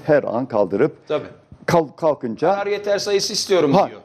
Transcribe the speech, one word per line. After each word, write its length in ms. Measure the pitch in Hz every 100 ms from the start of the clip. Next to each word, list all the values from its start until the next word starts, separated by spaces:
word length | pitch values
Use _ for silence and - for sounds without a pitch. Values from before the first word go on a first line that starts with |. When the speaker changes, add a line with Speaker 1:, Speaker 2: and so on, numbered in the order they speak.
| -
Speaker 1:
her 160 | 147
an 220 | 104 110 131
kaldırıp 640 | 110 101 101 - - -
Speaker 2:
Tabii. 180 | 151 - - _ - -
Speaker 1:
kalk-, 300 | 170 151 -
kalkınca 580 | 160 139 127 107 160
Speaker 2:
Karar 120 | 196 202
yeter 320 | 202 208 202
sayısı 340 | 208 202 -
istiyorum 400 | 208 - 185 151
Speaker 1:
Ha, 140 | 175 180
Speaker 2:
diyor. 120 | -